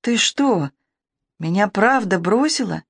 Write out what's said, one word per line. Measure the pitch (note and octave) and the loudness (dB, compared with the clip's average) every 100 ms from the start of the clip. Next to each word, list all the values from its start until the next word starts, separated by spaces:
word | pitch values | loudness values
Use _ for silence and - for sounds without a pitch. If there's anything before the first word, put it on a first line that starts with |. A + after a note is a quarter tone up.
Ты | - A#3 | -2 0
что, | - - C#4+ G#3 C#3+ _ _ _ _ _ _ _ | 0 0 0 0 -2 _ _ _ _ _ _ _
меня | D#3+ F3+ G3+ | -4 0 0
правда | G3+ A3 C4+ G#3 F#3 | 2 2 2 0 -2
бросила? | E3+ A3 D4+ - A3 E3 - | 2 0 0 -2 -4 -6 -10